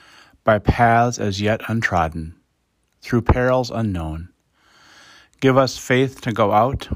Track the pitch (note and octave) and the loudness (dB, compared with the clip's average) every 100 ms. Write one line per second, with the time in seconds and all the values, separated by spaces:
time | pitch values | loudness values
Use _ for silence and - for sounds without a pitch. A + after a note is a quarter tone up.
0 | _ - _ _ - G#2+ - - A#2 A#2 | _ -20 _ _ 0 0 2 2 4 4
1 | A#2+ A#2+ G#2+ G2 G#2 A2+ - A#2 - F#2 | 2 -2 -6 -2 -2 -2 -4 -4 -2 -2
2 | D#2+ E2 D#2+ E2+ _ _ _ _ _ _ | -2 -4 -12 -16 _ _ _ _ _ _
3 | - A#2+ G#2+ B2+ B2+ B2+ B2 A2+ A2 F2+ | -4 -2 2 2 2 0 -2 -4 -4 -4
4 | D#2+ D#2+ F2 _ _ _ _ _ _ - | -6 -10 -14 _ _ _ _ _ _ -20
5 | - - _ _ C3 C3 C3 - - B2+ | -20 -20 _ _ 2 4 2 -2 -2 0
6 | C3+ C3 - A2 A2 G#2 A#2+ C#3 - | 0 -4 -8 0 2 4 2 -2 -8